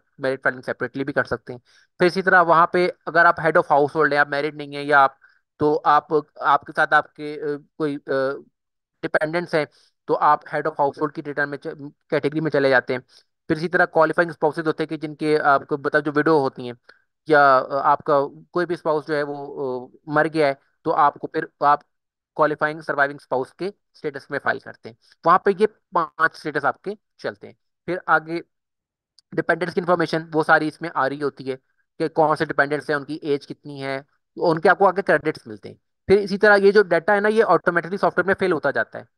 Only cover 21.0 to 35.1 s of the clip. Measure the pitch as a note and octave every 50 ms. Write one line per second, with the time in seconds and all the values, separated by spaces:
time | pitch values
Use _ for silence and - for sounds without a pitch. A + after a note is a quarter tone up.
21 | D3 C#3+ - - - - - D#3+ D#3+ - _ - D3 C#3+ D3 D3 _ _ _ _
22 | _ _ _ _ _ _ _ - D#3 D3 D3+ - D#3 D3+ D3+ E3 D#3 - C#3+ C#3+
23 | C#3 C#3+ C#3 C#3+ - - C3 B2+ C3 - _ - F3 G3+ G3+ _ _ _ _ _
24 | - D3+ C#3 C3+ - - C#3+ C3+ - A#2 A2+ A#2 - A2 G#2+ _ - A2+ A2+ _
25 | _ _ _ _ - E3 F3+ F#3+ - G#3 G3 E3+ G#3+ - _ _ _ _ - F3
26 | D#3+ D3 _ - D#3+ D#3+ - - - D#3 C#3+ D3 C3+ C3 - _ - F#3+ G#3 -
27 | _ _ _ _ - A#2+ G#2+ _ - A2 - _ _ _ _ _ - - F3 F#3
28 | - - D#3+ D#3 D#3 D#3+ E3+ E3+ - _ _ _ _ _ _ _ _ _ _ _
29 | _ _ _ _ _ _ - D#3+ - - E3+ E3 F3+ E3+ - G3+ F3 E3+ F3+ E3+
30 | D#3+ - - D#3+ E3+ E3 D#3 D#3 D3+ - D#3+ D#3 D#3 D#3 - - D#3+ E3+ - D#3
31 | C3 C3+ C#3 D3 D3 C3+ - - C3+ C3 C3 C3 _ _ _ _ _ _ _ -
32 | E3 D#3 - E3 D#3 D3 D3+ - D#3+ D3+ D3 D3+ C#3 C#3+ D3 C#3+ - - D3+ C#3+
33 | C3+ C#3 D3+ D#3+ - D#3 C#3+ C#3 - - D3 _ - D3 C#3+ C3+ C3+ C3+ C3+ C3+
34 | C#3+ _ _ _ _ _ - - - F3 D#3+ D#3+ D#3 G3 F3 D#3+ G3 F#3+ F3+ G3
35 | F#3+ -